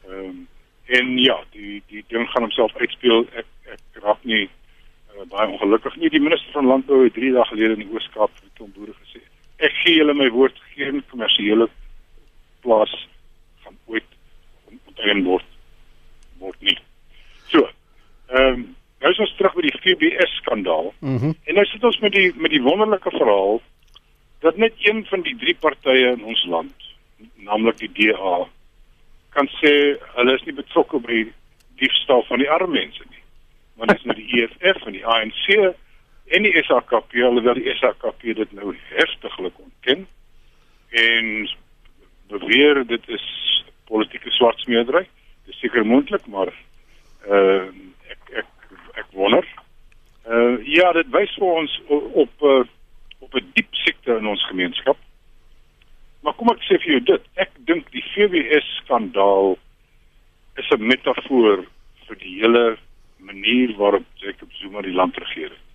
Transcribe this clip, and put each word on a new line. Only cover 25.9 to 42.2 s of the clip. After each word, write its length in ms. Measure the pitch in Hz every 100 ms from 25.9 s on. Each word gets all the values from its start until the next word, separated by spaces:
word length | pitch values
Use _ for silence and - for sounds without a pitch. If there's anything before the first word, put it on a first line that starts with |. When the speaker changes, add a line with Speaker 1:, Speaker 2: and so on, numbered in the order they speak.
| 131 123
Speaker 1:
in 120 | 123
ons 220 | 107 113
land, 280 | 87 82 - - - - _ _ -
naamlik 420 | _ 101 107 113 -
die 140 | 107
D 240 | - 107
A, 320 | 98 95 87 90 _ _ _ _ _ _ - _
kan 180 | 143 139
sê 500 | - 151 147 143 143 -
hulle 180 | 120 123
is 100 | 131
nie 100 | 165
betrokke 460 | 139 - 170 - 143
by 340 | 117 113 110 - _ _ _
diefstal 480 | - 135 - - 123
van 160 | - 123
die 100 | 139
arme 240 | 160 180
mense 300 | 135 85 - -
nie. 140 | - _ - _ _ _
Want 140 | - 151
dit 100 | 196
is 60 |
nou 100 | 120
die 260 | 110 107 120
E 60 | 113
F 300 | - 131 117
F 80 |
en 80 | 110
die 140 | 98 113
A 140 | 113
N 100 | 110
C 420 | - - 208 190 175 _ - _ - -
en 160 | 175
die 140 | 214 170
S 80 | -
A 100 | 127
K 180 | - 117
P, 140 | -
alhoewel 380 | 120 123 120 117
die 160 | 120 123
S 100 | 123
A 100 | 127
K 180 | - 117
P 220 | - 113
dit 180 | 110 104
nou 240 | 101 101 80 -
heftiglik 640 | 92 165 - - - 90 _
ontken 480 | - _ 123 156 190 - _ - - _ _ _ _
en 600 | 117 117 117 113 107 101 - _ _ - _ _ _